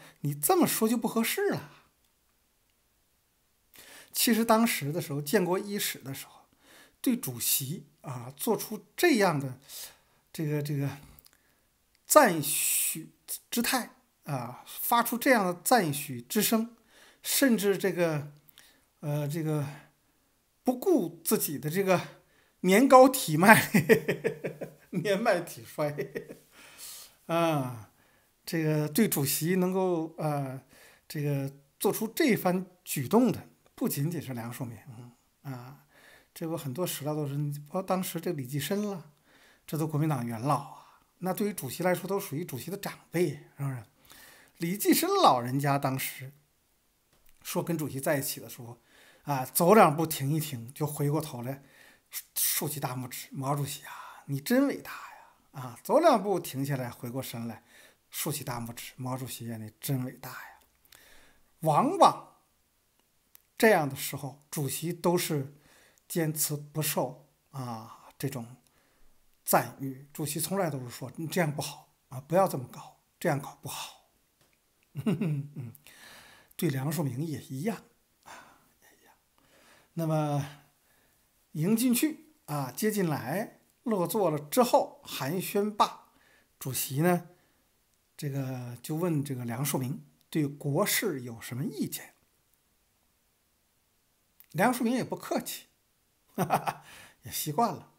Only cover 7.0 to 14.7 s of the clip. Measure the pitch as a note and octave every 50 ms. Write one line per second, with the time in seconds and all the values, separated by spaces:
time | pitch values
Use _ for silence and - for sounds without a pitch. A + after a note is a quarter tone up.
7 | - C#4 A#3+ - - - A#2+ A#2 - - - - C#3 B2+ D#3+ G3+ - - _ _
8 | - - B2+ B2 A#2 B2 C#3 - - - G#3 - - - G#3+ G#3 - _ _ -
9 | - F4+ D4 A3 G3 F#3 D#3+ C#3 C#3 C3 B2+ - - - - - - - - _
10 | _ _ _ _ _ _ - - D#3+ D3 D3 D3+ D3 D3 D3+ C#3 C#3+ C#3 C#3+ -
11 | - - - - - - _ _ _ _ _ _ _ _ _ _ _ _ _ _
12 | _ - - D4+ C#4+ A3 E3+ D#3+ C#3 D3 D3 - - - - - - - - D#3+
13 | D#3+ D#3+ - _ _ - - - - - - A#3+ A#3 - - B3+ G#3+ - - _
14 | _ _ _ _ - - C#3+ C3 A#2+ A#2 B2 - - -